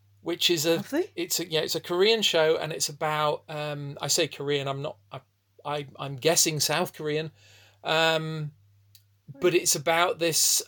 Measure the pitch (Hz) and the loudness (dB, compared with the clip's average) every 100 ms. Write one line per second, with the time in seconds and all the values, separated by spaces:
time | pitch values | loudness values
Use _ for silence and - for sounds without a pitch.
0 | _ _ 165 175 - 170 160 165 - 294 | _ _ -6 -2 0 2 2 2 0 -2
1 | 392 - 175 - 175 156 - 160 - 175 | -2 -6 -4 -4 -2 -2 -2 -4 -2 2
2 | 208 226 208 165 156 170 156 160 - 147 | 4 4 2 4 4 2 0 -4 -4 -2
3 | 156 151 151 - - 151 151 147 143 143 | -2 0 0 -2 -6 -8 -6 -6 -8 -6
4 | 143 - 151 - 143 147 139 135 143 - | -2 0 0 -2 -2 -2 -2 -6 -8 -12
5 | - 135 _ _ _ _ 147 147 135 - | -16 -18 _ _ _ _ -8 -6 -8 -10
6 | 139 135 151 170 165 151 - 151 180 - | -10 0 2 4 2 0 0 0 -2 -4
7 | 151 151 160 _ - - - _ 165 160 | -4 -4 -6 _ -20 -20 -20 _ -2 2
8 | 160 160 160 156 147 - _ _ _ - | 4 2 -2 -6 -8 -10 _ _ _ -20
9 | _ _ - 269 180 170 175 165 143 165 | _ _ -20 0 2 2 2 0 2 2
10 | 175 160 165 156 - - | 2 2 0 2 2 0